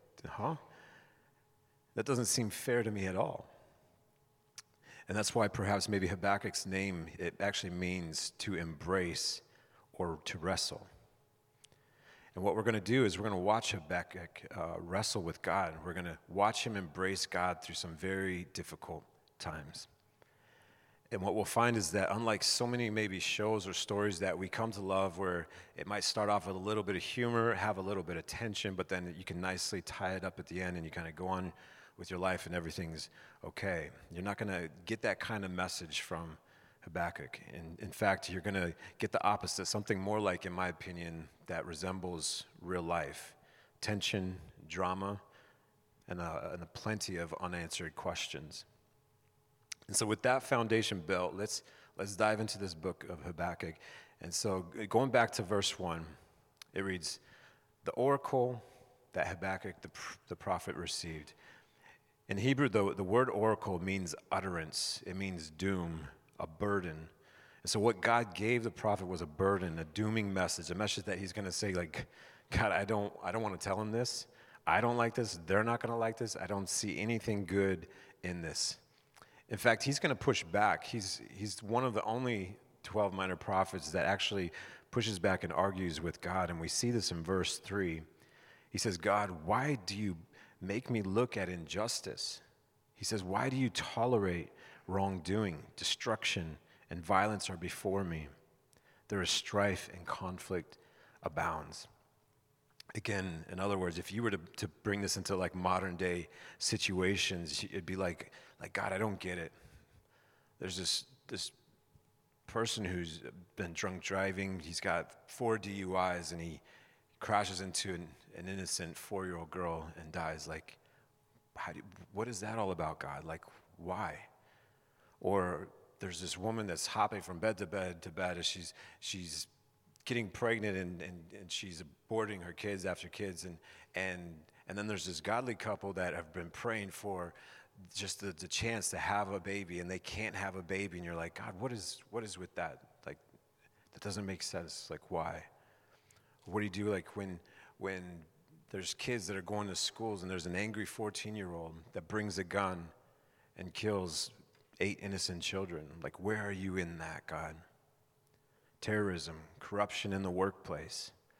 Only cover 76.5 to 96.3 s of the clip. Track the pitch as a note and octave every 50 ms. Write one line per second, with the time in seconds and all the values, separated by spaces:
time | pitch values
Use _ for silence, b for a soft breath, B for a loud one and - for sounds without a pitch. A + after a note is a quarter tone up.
76.5 | G#2 G2 F#2+ - - - - G#2 D2 D2 G#2 A2 A#2 A2 - A#2 G#2+ G2+ G2 E2
77.5 | F#2+ G2 G2 G2 F#2 F2 F#2+ B B B B B B _ - F2+ F2+ F2 E2 D#2+
78.5 | D2 - - - - - - _ _ _ _ _ B B B B B B B -
79.5 | A#2 G2+ - B2 A2+ - - C#3 C#3+ - - D#3 B2+ - - C#3+ A#2 - - E2
80.5 | F2 G2+ G#2+ G2+ E2+ D#2 - - - A2+ G2 F#2 - - G#1+ - - F2+ G#2 G#2
81.5 | - - A2 G2+ A2+ B2 C3 B2+ G#2 G#2 - A2 A2+ B2 B2+ B2 A#2 G2+ F#2 F2+
82.5 | G#2 - - - - _ - - - G#2+ G2+ G2 F#2 F#2+ F#2+ F#2 F2+ - - -
83.5 | G2 F#2+ F#2+ - - F#2 - - F2+ F2+ - F2+ G2+ - - - G#2 G2 F2+ E2+
84.5 | B B B B B B B _ - B2 G#2 A2+ G#2 F#2 F#2 G2 F#2 - - E2+
85.5 | D#2+ D#2+ F#2 G2 F#2+ F#2 F#2+ F2 D#2 D2 E2 E2+ D#2 - - F2 F2+ F#2 F2+ E2+
86.5 | F2 E2 E2 E2 - - - A#2+ A#2+ A2+ F#2 - F2 E2+ D#2+ E2+ F#2+ F#2 F2 -
87.5 | - - - - G2 G2+ F#2+ E2+ E2 D#2+ D#2+ - - B B B B B B B
88.5 | B B B B - G2 - A2 F#2 E2 E2 G#2 G2+ G#2 G#2 F#2+ F2+ D#2 D#2 E2+
89.5 | A2 B2+ C3+ D3 C#3+ A2 F2+ F2+ G2 G#2 G#2+ G2 F2 E2 F2 - B B B B
90.5 | B B F#2 F#2 G2+ A#2+ - - A#2+ A2 G2 F#2+ F#2+ A2+ - - - G#2+ F#2+ F2
91.5 | F2+ E2+ D#2+ D2 - G2 G#2+ A#2+ - - - - - - - - - - - -
92.5 | _ _ _ _ _ _ _ _ _ - G#2 - A2+ G2+ F#2 F2+ F#2 - B2+ C3+
93.5 | C3 C3+ C3 A#2 - - - - - A#2 A#2 B2+ B2+ G#2+ G2 F#2 F2 F2 D#2+ -
94.5 | B B B B B B B - F#2+ G2 G2 G2 F#2+ F2+ D2+ F2 G2 A2 G#2+ F#2+
95.5 | D#2+ D2+ - - - - - - - - - A#2+ A2 - - -